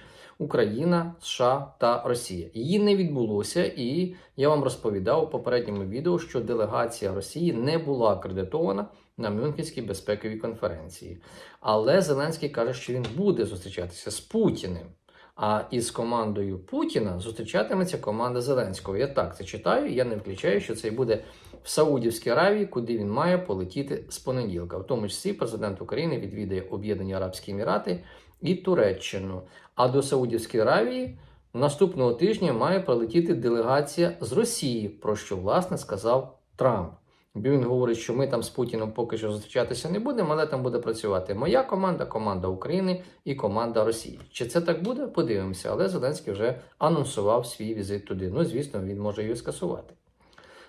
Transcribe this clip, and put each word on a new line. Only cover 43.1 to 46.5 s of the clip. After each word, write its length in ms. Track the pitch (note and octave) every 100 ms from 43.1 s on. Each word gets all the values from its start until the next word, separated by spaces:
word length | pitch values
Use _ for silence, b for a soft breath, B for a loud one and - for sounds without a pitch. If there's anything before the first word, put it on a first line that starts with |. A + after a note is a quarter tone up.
| B D3
і 100 | C3+
команда 480 | G#2 G#2 A#2 A2+
Росії. 360 | A2 A2+ - - -
Чи 140 | - A#2+
це 160 | F3
так 220 | E3+ D#3
буде? 240 | G3 C4 C4+
Подивимося. 640 | - C#3 G2+ F#2+ F#2 G#2+
Але 180 | G#2 F#2+
Зеленський 440 | F2+ B2+ D3+ -
вже 260 | G2 A2+